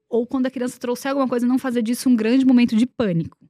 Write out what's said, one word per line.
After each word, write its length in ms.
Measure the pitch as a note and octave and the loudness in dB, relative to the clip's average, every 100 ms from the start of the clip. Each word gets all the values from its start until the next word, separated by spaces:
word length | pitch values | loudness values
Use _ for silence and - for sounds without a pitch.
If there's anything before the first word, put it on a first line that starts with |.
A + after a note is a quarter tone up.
| _ | _
ou 160 | A#3 A#3+ | -4 -2
quando 220 | C4+ B3+ | -4 -4
a 20 | |
criança 260 | C4 B3+ - | -4 -8 -8
trouxer 320 | A#3+ A#3+ C#4 | -8 -6 -4
alguma 160 | C#4 C4 | -2 -2
coisa, 160 | B3 A#3+ | 0 0
não 120 | B3+ | 0
fazer 240 | C4+ A#3+ | -2 -2
disso 280 | A3+ B3 C4 | -2 -2 2
um 60 | A#3+ | 2
grande 300 | A3 C4 C4 | 2 2 4
momento 300 | B3 A#3+ A3 | 4 4 2
de 100 | B3+ | 0
pânico, 520 | - G#3+ E3 D#3 - | -2 -2 -2 -4 -10